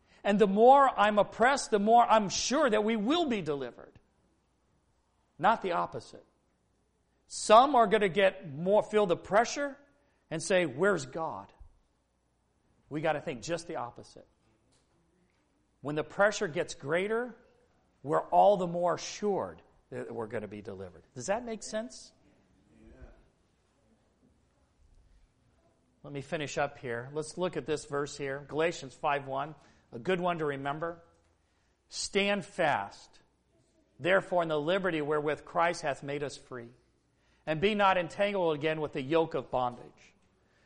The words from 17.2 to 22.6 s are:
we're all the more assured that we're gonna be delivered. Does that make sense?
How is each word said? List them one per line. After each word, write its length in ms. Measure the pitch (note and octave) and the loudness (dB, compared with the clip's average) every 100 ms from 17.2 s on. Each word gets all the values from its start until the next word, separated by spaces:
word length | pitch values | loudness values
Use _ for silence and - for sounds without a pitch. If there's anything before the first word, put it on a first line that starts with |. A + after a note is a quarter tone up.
| B3 - _ _ _ _ _ _ | -6 -12 _ _ _ _ _ _
we're 260 | C3+ D#3+ - | -2 -2 2
all 280 | F3 F#3+ G3+ | 6 6 6
the 100 | F3+ | 0
more 280 | F3 F3 | -2 -2
assured 680 | D3+ - - G#3 F3+ F#2 E2 _ _ _ | -2 -6 -6 -2 -2 -4 -10 _ _ _
that 220 | B2 B2 | -12 -10
we're 140 | A#2 G#2+ | -10 -8
gonna 220 | A#2 G#2 | -8 -8
be 120 | G#2 | -12
delivered. 460 | G#2+ F#2+ F#2+ E2 _ | -12 -12 -14 -16 _
Does 120 | B2+ B2 | -12 -4
that 180 | A3 | -4
make 180 | A#3+ A3 | -4 -12
sense? 500 | - G#3+ B3 - - _ _ _ _ _ | -8 -10 -10 -16 -20 _ _ _ _ _